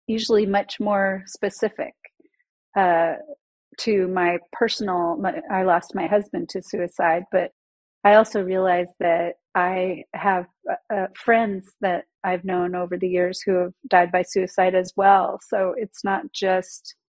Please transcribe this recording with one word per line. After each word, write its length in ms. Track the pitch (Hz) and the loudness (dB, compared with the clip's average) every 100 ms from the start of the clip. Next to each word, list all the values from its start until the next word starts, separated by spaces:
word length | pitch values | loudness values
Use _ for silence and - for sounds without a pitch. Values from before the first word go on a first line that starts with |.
| - | -6
usually 380 | 226 226 214 208 | -4 2 2 4
much 340 | 196 202 - | 0 -2 -4
more 440 | 208 202 196 190 190 | 0 2 0 -2 -8
specific, 680 | - 202 - 214 - 123 - - _ _ _ _ _ _ 202 | -6 -6 -2 -4 -4 -10 -10 -20 _ _ _ _ _ _ 0
uh, 380 | 185 170 165 143 - - _ _ _ - | 2 4 2 -2 -10 -20 _ _ _ -8
to 280 | - 208 185 | -2 0 0
my 300 | 185 175 175 - | 0 0 0 -6
personal, 680 | - 226 - 208 180 170 165 | -4 -2 -2 -4 -2 -2 -2
my, 160 | 190 - - | -4 -4 -4
I 120 | 190 | 0
lost 300 | 185 175 - | 2 2 0
my 140 | 190 190 | -6 0
husband 420 | 208 202 180 170 | 0 0 -6 -8
to 120 | 190 | -10
suicide, 600 | - 185 175 - 175 170 190 | -8 -6 -6 0 0 0 0
but 200 | 185 175 - _ _ _ _ | -2 -2 -8 _ _ _ _
I 120 | 202 208 | 8 8
also 260 | 220 214 | 6 0
realized 520 | 185 185 185 175 175 - | -2 0 2 0 -2 -2
that 340 | 180 170 175 - _ | 0 2 0 -8 _
I 500 | 190 180 185 185 165 - | 0 0 0 -2 -4 -10
have, 320 | - 196 185 180 _ - | -2 0 0 -4 _ -8
uh, 240 | 196 - | -8 -6
uh, 140 | 208 185 - | -4 -4 -4
friends 580 | - 226 226 196 - _ | 2 2 2 -4 -10 _
that 240 | 196 175 - _ | -4 -4 -6 _
I've 220 | 190 180 190 | -4 -4 -2
known 280 | 180 180 | -2 -2
over 240 | 180 175 180 | -4 -6 -4
the 120 | 185 | -2
years 320 | 180 180 185 | 0 0 -2
who 120 | - 180 | -2 0
have 180 | 180 - - | 0 -6 2
died 240 | 180 175 | 2 4
by 100 | 180 | 0
suicide 540 | 185 196 185 - 185 185 | -2 -2 -2 0 2 2
as 180 | 180 - | -2 2
well. 440 | 196 196 180 196 | 4 6 4 -4
So 320 | - 208 190 180 | -6 -2 -2 -4
it's 280 | 214 - 202 | -8 -8 -4
not 260 | 196 - | -4 -6
just, 640 | - 196 185 180 - - - | -4 0 0 -2 -12 -20 -20